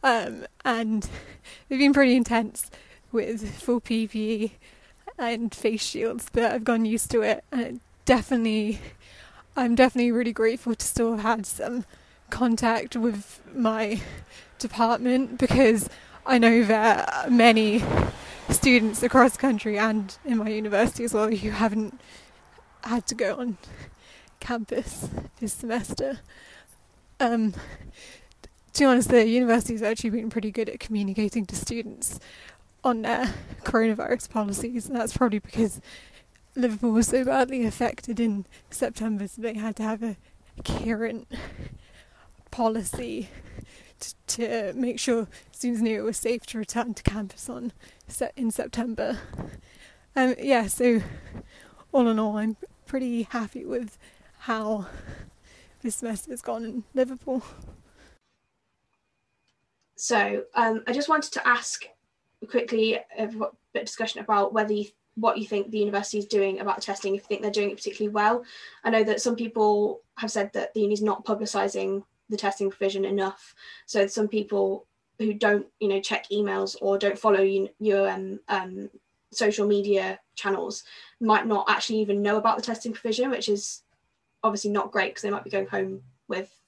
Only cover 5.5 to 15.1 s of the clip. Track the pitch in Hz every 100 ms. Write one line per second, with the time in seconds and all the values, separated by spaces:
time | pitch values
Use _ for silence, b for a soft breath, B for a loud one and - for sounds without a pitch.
5.5 | - 220 220 - - 226 233 - - 233
6.5 | 254 220 233 220 226 - 240 214 220 -
7.5 | 262 233 - _ _ - 254 - 247 226
8.5 | 214 214 208 B B B B B B -
9.5 | - 247 233 254 247 240 233 240 220 226
10.5 | 240 - 220 - - 226 226 214 226 196
11.5 | - - 247 - b b b - - 240
12.5 | 226 240 226 - 240 226 208 202 - -
13.5 | 277 226 220 214 214 B B B B B
14.5 | - 233 - 226 226 247